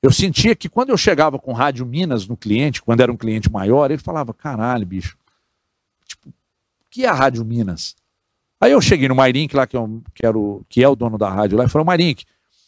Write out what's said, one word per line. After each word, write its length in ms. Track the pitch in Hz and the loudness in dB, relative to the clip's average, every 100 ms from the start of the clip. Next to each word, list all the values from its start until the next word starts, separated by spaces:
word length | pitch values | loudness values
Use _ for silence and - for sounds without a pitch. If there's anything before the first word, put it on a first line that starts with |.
eu 80 | 135 | 2
sentia 460 | - 190 - 220 226 | 2 0 0 0 0
que 100 | 175 | -2
quando 220 | - 269 | -4 0
eu 80 | 214 | 0
chegava 420 | - 151 156 135 | 2 2 2 0
com 140 | - | -6
Rádio 320 | 113 143 123 | -2 -2 -2
Minas 420 | 127 139 180 120 95 | -6 -4 -2 -4 -4
no 80 | |
cliente, 460 | 117 107 107 147 - | -8 -2 0 0 -2
quando 220 | - 117 | 0 4
era 100 | 123 | 4
um 40 | 120 | 2
cliente 340 | 113 110 - | -4 -2 -2
maior, 380 | 101 98 135 139 | -2 2 2 2
ele 120 | 151 | -2
falava, 300 | - 165 120 | -6 -8 -8
"Caralho, 540 | - 151 120 117 123 92 | -10 -10 -6 -4 -4 -6
bicho, 280 | 95 - - _ _ _ _ _ _ _ _ - | -8 -12 -14 _ _ _ _ _ _ _ _ -20
tipo, 240 | - - | -20 -20
o 20 | - _ _ _ _ _ | -20 _ _ _ _ _
que 140 | 240 | -4
é 40 | 254 | -2
a 40 | |
Rádio 320 | 147 135 117 | 2 2 0
Minas?" 500 | 113 117 101 82 - - _ _ _ _ _ _ | -4 -2 -4 -6 -10 -16 _ _ _ _ _ _
Aí 140 | 233 | 4
eu 80 | 277 | 4
cheguei 280 | - 175 135 | 4 2 2
no 60 | |
Mairink 400 | 131 131 127 151 | 4 2 2 -2
lá, 120 | 139 127 | -2 -2
que 100 | 127 | -4
é 20 | |
o, 240 | 110 113 - | -6 -10 -16
que 100 | - | -4
era 140 | 117 110 | 0 0
o, 260 | 104 101 - | -2 -6 -6
que 120 | - | 2
é 60 | 135 | 4
o 80 | 123 | 2
dono 220 | 117 107 | -2 -2
da 100 | 101 | -4
rádio 300 | 95 104 107 | 0 0 2
lá, 60 | |
e 40 | 123 | 0
falou, 160 | 151 | 0
"Mairink, 400 | 160 175 175 - - _ _ _ | 0 2 0 -2 -10 _ _ _